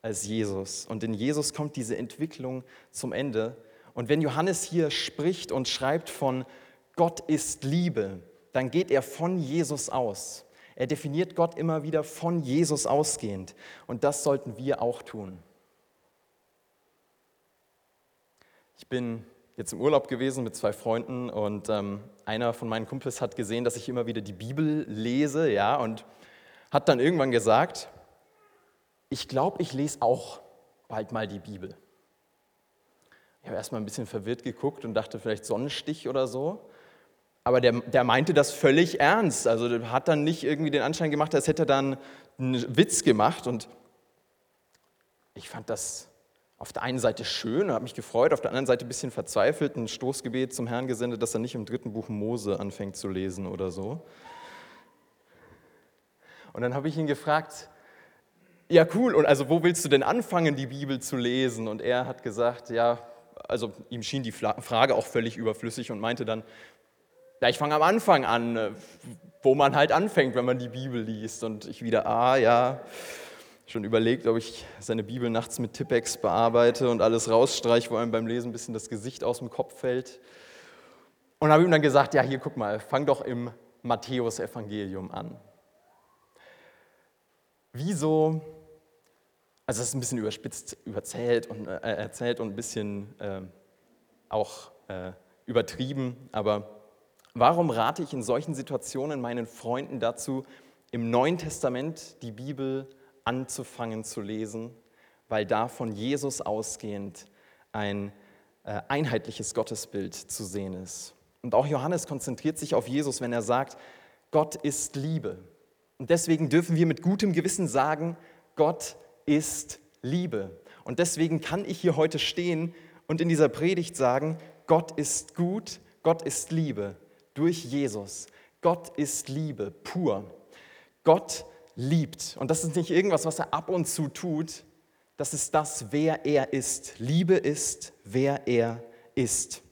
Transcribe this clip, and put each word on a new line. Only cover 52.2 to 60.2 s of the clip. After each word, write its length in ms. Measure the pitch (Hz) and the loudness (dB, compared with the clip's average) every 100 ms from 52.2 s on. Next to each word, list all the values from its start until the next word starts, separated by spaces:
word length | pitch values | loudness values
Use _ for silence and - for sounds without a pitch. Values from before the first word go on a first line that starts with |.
| 107 120 101 95 | -4 -4 -2 -2
anfängt 380 | 101 - 98 95 | -4 -6 -10 -8
zu 100 | 98 | -6
lesen 400 | 95 95 90 95 | -4 -4 -6 -8
oder 240 | 95 95 | -6 -6
so. 340 | 87 98 160 - - - - - - - - _ _ _ _ _ _ - - _ _ _ _ _ _ _ - - | -6 -8 -10 -14 -20 -20 -20 -18 -20 -20 -20 _ _ _ _ _ _ -20 -20 _ _ _ _ _ _ _ -20 -14
Und 100 | - | -4
dann 120 | 123 | -2
habe 160 | 135 147 | 0 -2
ich 80 | 151 | -2
ihn 100 | 156 | -2
gefragt, 600 | - - 151 160 - - _ _ - - _ _ _ _ _ _ | -2 2 0 0 -16 -18 _ _ -20 -20 _ _ _ _ _ _
„Ja, 180 | 165 165 | 6 8
cool, 220 | 190 247 147 | 4 4 6
und 100 | 151 | 6
also 220 | 139 131 | 4 4
wo 160 | 165 | 4
willst 220 | 170 170 147 | 4 2 4
du 40 | |
denn 140 | 139 | 4
anfangen, 540 | - 226 | 4 0